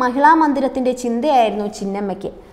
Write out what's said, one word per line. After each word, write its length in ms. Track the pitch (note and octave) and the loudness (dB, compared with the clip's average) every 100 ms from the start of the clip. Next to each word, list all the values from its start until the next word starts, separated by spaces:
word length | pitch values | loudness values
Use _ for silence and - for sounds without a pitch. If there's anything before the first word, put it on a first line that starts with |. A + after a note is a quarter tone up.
മഹിളാ 280 | B3+ B3 C#4+ D#4+ | -4 2 4 6
മന്ദിരത്തിന്റെ 500 | D4+ C4+ C4 C4 B3 - | 4 2 -2 -2 -2 -2
ചിന്തയായിരുന്നു 640 | A#3+ A#3 D4 C4+ A3 G3+ G#3 G#3 | -4 -2 2 2 2 0 -6 -6
ചിന്നമ്മയ്ക്ക്. 520 | G3 G3 G3+ F#3 - - - | -6 -6 -6 -6 -10 -12 -20